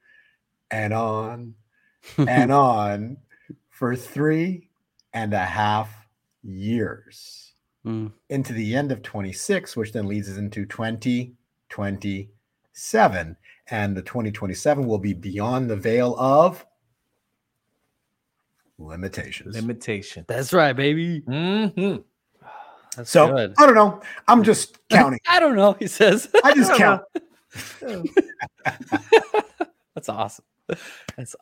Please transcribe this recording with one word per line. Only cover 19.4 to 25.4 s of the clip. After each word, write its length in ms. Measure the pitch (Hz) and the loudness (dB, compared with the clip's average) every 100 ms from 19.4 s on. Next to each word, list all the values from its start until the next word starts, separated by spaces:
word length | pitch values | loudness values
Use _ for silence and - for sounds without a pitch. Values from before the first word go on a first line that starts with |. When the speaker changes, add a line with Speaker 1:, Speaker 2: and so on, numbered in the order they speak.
| - | -14
Speaker 3:
Limitations. 720 | 113 113 120 - 104 - - 82 | -10 -8 -8 -8 -10 -10 -18 -10
Speaker 2:
That's 240 | 117 135 | -8 -2
right, 200 | 180 151 | 2 2
baby. 500 | 127 139 156 170 165 | 2 -2 -2 -4 -6
Speaker 3:
Mm-hmm. 800 | 120 139 175 208 214 - 196 147 - _ _ _ - - - _ _ - | -6 -6 -4 -2 -4 -4 -4 -6 -12 _ _ _ -20 -20 -20 _ _ -16
Speaker 2:
That's 140 | 120 | 2
Speaker 1:
So, 180 | 170 151 | 6 6
Speaker 2:
good. 220 | 135 104 101 | 4 0 8
Speaker 1:
I 80 | 294 | 8
don't 80 | |
know. 260 | 220 208 - - - - | 10 6 2 -14 -4 4
I'm 140 | 240 | 6
just 360 | 214 196 - _ | 6 2 0 _
Speaker 2:
<laughs> 60 | _ | _
Speaker 1:
counting. 300 | 214 - 131 - | 4 4 2 2
Speaker 2:
"I 120 | 349 | 4